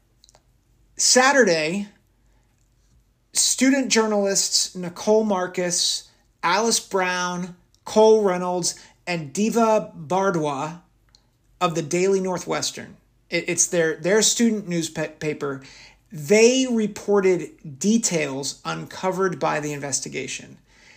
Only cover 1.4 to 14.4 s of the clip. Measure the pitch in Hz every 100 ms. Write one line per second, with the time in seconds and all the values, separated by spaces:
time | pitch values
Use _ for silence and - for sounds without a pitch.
1.4 | 214 165 156 190 202 - _ _ _ _
2.4 | _ _ _ _ _ _ _ _ _ -
3.4 | - - 262 277 233 226 220 208 196 196
4.4 | - - - 185 175 175 - 214 220 190
5.4 | 180 180 180 170 - - - _ _ _
6.4 | 165 185 233 226 - 190 180 180 180 180
7.4 | 180 180 _ _ - 220 220 220 202 180
8.4 | 180 180 175 - - _ - 175 147 185
9.4 | 220 208 220 220 - 175 151 185 196 175
10.4 | 147 135 156 170 - _ _ _ _ _
11.4 | _ _ 180 165 151 175 190 196 185 180
12.4 | - 156 139 - 113 - _ _ _ 175
13.4 | 160 175 - 175 160 156 165 214 208 -